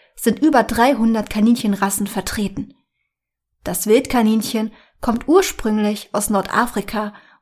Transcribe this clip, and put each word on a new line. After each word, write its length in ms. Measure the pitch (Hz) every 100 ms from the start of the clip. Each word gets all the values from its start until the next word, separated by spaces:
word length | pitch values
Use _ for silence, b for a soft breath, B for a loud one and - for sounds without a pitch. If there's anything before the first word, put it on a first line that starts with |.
| b b
sind 240 | 226 -
über 240 | 302 262
dreihundert 680 | 220 - 254 233 226 220 208
Kaninchenrassen 800 | 214 220 240 208 196 196 - 202
vertreten. 640 | 202 - - 196 - - _ _ _ _ _ _ _ _ _
Das 220 | - 170 208
Wildkaninchen 880 | 240 262 247 214 220 - 220 214 b b b
kommt 260 | - 226 -
ursprünglich 840 | 359 381 - 220 214 208 208 -
aus 160 | 208 -
Nordafrika 840 | 214 - 214 233 202 196 214 208 B B B